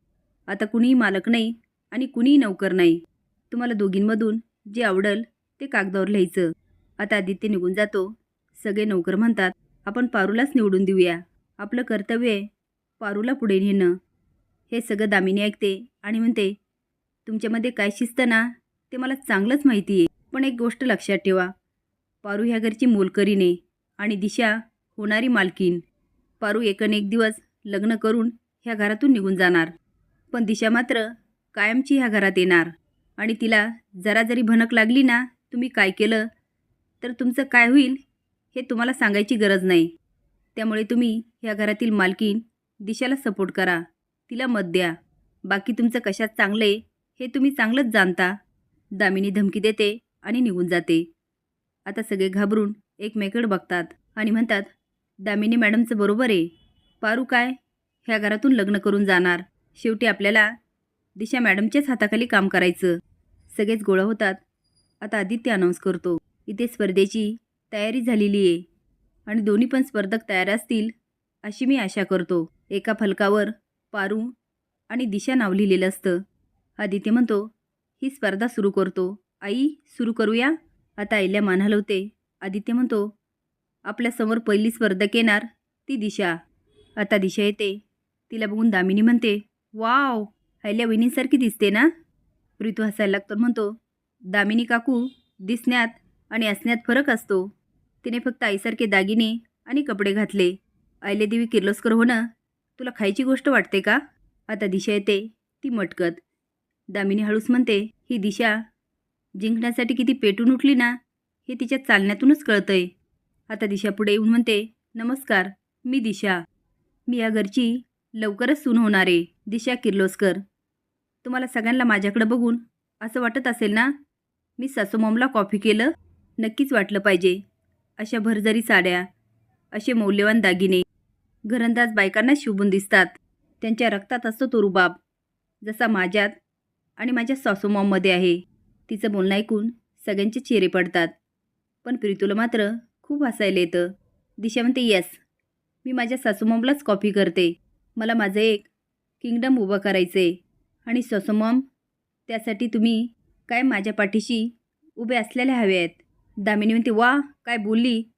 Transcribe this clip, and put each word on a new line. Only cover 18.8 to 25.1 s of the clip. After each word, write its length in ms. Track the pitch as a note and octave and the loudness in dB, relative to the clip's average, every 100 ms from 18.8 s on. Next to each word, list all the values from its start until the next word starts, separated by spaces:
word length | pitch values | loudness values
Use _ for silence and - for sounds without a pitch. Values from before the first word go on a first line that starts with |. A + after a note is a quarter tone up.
| _ | _
ते 40 | B3+ | -10
मला 180 | C4 | -6
चांगलंच 460 | C4+ - G#3 G3+ C#4+ | -8 -2 0 2 2
माहिती 340 | C#4+ G#3+ F3 G3 | 4 2 0 2
आहे. 80 | E3+ - _ | 2 0 _
पण 120 | C4 | -4
एक 100 | C4+ A#3+ | -2 -2
गोष्ट 260 | A#3 - | -4 -2
लक्षात 340 | B3+ G3+ - G3 | -2 -2 -2 -2
ठेवा, 320 | G3+ F#3+ F3+ G3 _ _ _ _ _ _ | 0 0 0 -6 _ _ _ _ _ _
पारू 220 | G#3 G3+ | -8 -2
ह्या 140 | A#3 A3+ | 0 0
घरची 280 | A3 A3 B3+ | -2 0 2
मोलकरीण 540 | G#3+ F#3+ G3 G3+ G3+ | 4 2 2 2 4
आहे 160 | F3+ F3 _ _ _ _ | 2 2 _ _ _ _
आणि 180 | G#3 G3+ | -6 -4
दिशा 400 | G3+ - A#3 A3 A3+ _ _ - | -4 0 0 0 -6 _ _ -10
होणारी 320 | G#3+ | -4